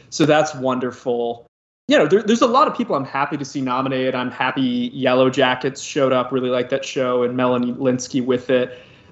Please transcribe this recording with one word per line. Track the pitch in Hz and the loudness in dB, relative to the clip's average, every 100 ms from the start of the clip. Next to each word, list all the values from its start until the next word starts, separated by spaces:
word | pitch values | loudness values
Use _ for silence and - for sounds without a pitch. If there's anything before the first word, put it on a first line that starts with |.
| _ | _
So | - 151 | 0 4
that's | 151 151 | 4 2
wonderful. | 139 131 123 127 120 131 120 120 120 - _ _ _ - | -2 -2 -2 -4 -6 -4 -2 -4 -6 -14 _ _ _ 0
You | 285 | 2
know, | 151 | 4
there, | 196 | 4
there's | 214 233 | 4 2
a | 247 | 4
lot | 254 294 | 4 2
of | - | 0
people | 233 151 | -4 -2
I'm | 131 | -2
happy | 135 139 147 | -4 -4 -4
to | 139 | -6
see | 143 | -6
nominated. | 131 127 135 131 131 127 | -2 -2 -2 -2 -2 -2
I'm | 127 | -6
happy | - 127 135 131 123 120 | -2 -2 0 -2 -2 -4
Yellow | 143 127 127 131 | -2 0 4 4
Jackets | 135 127 127 135 - | 4 2 2 -4 -6
showed | - 151 135 | -8 -2 2
up, | 127 123 | 2 0
really | 131 127 | -2 -2
like | 123 123 | -2 -2
that | 135 | -4
show, | - 143 127 123 | -4 -4 -2 0
and | 120 127 | 0 0
Melanie | 127 123 123 | 0 2 0
Lynskey | 123 135 127 - 135 | -2 0 0 -2 -4
with | 123 123 - | 0 -2 2
it. | 127 127 - - - - | 0 0 -6 -20 -20 -6